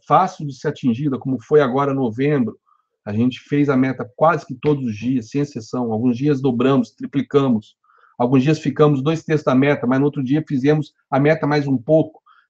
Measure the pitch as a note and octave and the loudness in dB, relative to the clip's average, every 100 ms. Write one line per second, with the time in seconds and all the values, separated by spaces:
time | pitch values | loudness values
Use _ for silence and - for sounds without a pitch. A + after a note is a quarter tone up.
0 | - D3+ F#3 - D3 C3 D#3 D3 C3+ A2+ | 0 2 2 -4 -12 -8 -8 -4 -2 -2
1 | D3 B2 C#3 B2+ - D3+ C#3 C3+ C#3+ C3+ | -2 -4 -4 -6 2 2 4 0 -2 -2
2 | B2 G#2+ C#3+ D3 A2 - _ _ _ _ | -2 -2 0 0 -2 -6 _ _ _ _
3 | G#2+ G#2+ B2 B2+ - D3 C#3+ C3 C3 C3 | -6 -2 0 -2 -2 0 2 2 0 -2
4 | A2 - D#3 E3 - - D3+ C#3+ B2 G#2 | -10 -2 0 0 -4 -6 -2 -2 -2 -6
5 | A#2 C3 A2 C#3+ C#3+ A#2+ A2 B2+ A#2+ A2 | -4 -4 -4 -6 -6 -8 -10 -6 -4 -2
6 | B2 A#2+ D3 C3+ C3+ A#2 B2+ C3+ A2+ - | 0 0 0 0 0 0 2 2 0 -6
7 | C3 C#3 - C#3+ C3+ A2 - _ _ _ | -8 -6 -2 0 2 0 -4 _ _ _
8 | _ - B2 C3+ C3+ D3+ D3 B2+ D3+ C#3 | _ -4 2 2 2 0 0 2 2 2
9 | C#3 D#3+ - D#3 - C3 C#3+ C#3 B2 C3 | 0 -4 -2 -2 0 2 2 0 0 0
10 | C#3+ C#3+ B2+ D3+ D3+ C#3 C3+ D3+ C#3+ _ | 0 -2 -2 -2 -2 -2 2 0 -2 _
11 | _ C3+ D3 D#3+ D3 D3 C#3 C3 A#2 D#3 | _ 0 2 2 0 -2 0 -2 2 2
12 | D3+ - _ _ | 2 -6 _ _